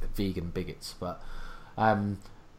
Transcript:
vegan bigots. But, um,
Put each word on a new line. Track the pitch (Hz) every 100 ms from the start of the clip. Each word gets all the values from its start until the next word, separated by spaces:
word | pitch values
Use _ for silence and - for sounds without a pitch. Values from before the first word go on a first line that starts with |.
| - -
vegan | 101 90 85
bigots. | 92 85 - - -
But, | 90 85 - - - - - -
um, | 110 107 101 98 - - -